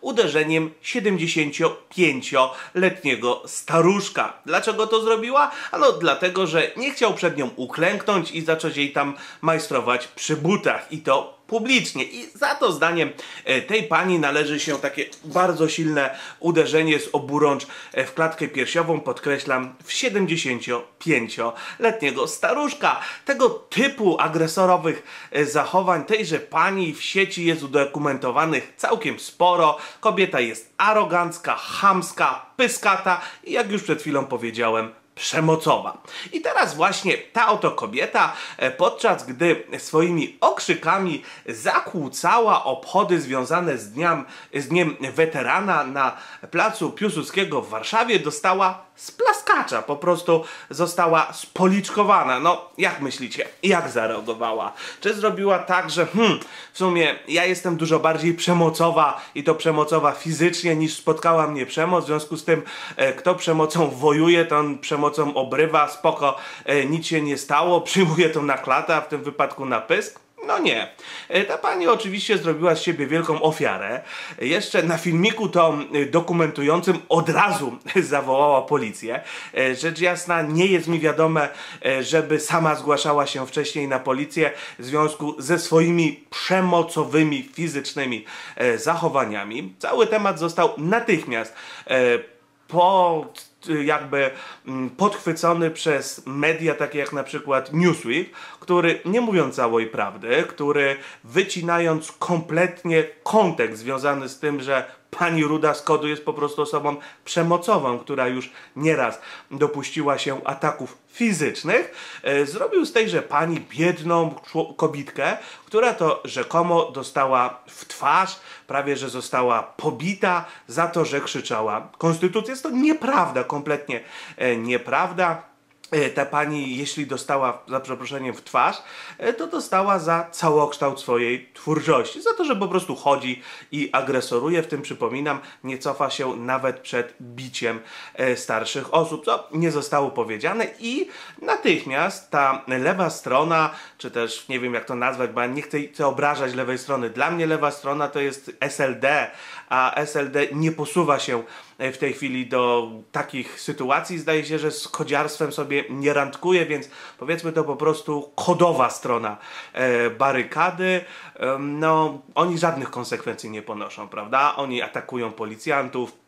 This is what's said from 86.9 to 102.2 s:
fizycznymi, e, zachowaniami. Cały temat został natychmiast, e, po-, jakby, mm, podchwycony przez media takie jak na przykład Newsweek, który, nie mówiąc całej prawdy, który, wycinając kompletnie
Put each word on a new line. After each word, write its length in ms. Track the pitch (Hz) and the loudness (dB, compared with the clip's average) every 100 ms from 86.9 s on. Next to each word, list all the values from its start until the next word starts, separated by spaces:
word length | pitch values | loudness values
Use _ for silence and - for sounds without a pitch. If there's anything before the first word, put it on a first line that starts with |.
| - 139 143 156 143 131 | 0 0 4 4 2 -6
fizycznymi, 720 | - 165 139 135 - 135 117 107 - - - | -6 -4 -4 -6 -6 -4 -4 -8 -16 -16 -2
e, 220 | 123 113 | 0 2
zachowaniami. 1000 | 151 165 165 135 117 104 101 117 190 - | 0 0 2 0 -2 -4 -6 -8 -10 -8
Cały 280 | - 247 214 | -4 2 2
temat 320 | 220 202 170 | 2 0 0
został 300 | 165 165 165 147 | -2 2 0 2
natychmiast, 760 | 156 226 240 170 160 117 110 - - - - | 0 0 2 0 0 -4 -4 -10 -18 -18 0
e, 120 | 131 123 120 117 - _ _ _ | 4 4 4 0 -20 _ _ _
po-, 580 | 165 180 196 180 165 135 - - _ - 156 | 4 4 6 4 2 -4 -14 -20 _ -4 -2
jakby, 480 | 143 151 139 139 135 135 - - - | 0 -2 0 0 0 -2 -16 -18 -10
mm, 220 | 131 127 | -6 -6
podchwycony 800 | 127 202 202 - 165 170 170 165 | 0 0 0 -4 0 2 2 0
przez 500 | 160 160 143 127 - - | 0 0 0 -2 -10 -10
media 500 | 139 147 160 160 143 | -2 0 0 0 -2
takie 240 | 147 147 | -4 -4
jak 140 | 139 | -6
na 100 | 147 | -6
przykład 500 | 131 151 143 135 131 | -6 -8 -2 -2 0
Newsweek, 560 | 151 180 165 117 135 185 - - - | 2 4 2 0 -2 -4 -10 -20 -20
który, 400 | - 175 170 165 165 | 0 4 4 2 0
nie 160 | 214 | 0
mówiąc 340 | 233 190 135 123 | 2 2 2 2
całej 320 | 120 113 110 | 2 2 0
prawdy, 560 | 117 101 98 110 131 | -2 -4 -4 0 0
który, 540 | 170 - 143 143 139 139 - - | 0 -4 0 2 2 0 -8 -20
wycinając 880 | 117 127 202 - 170 170 170 160 156 | -4 0 0 -2 0 2 2 0 -2
kompletnie 920 | - | -8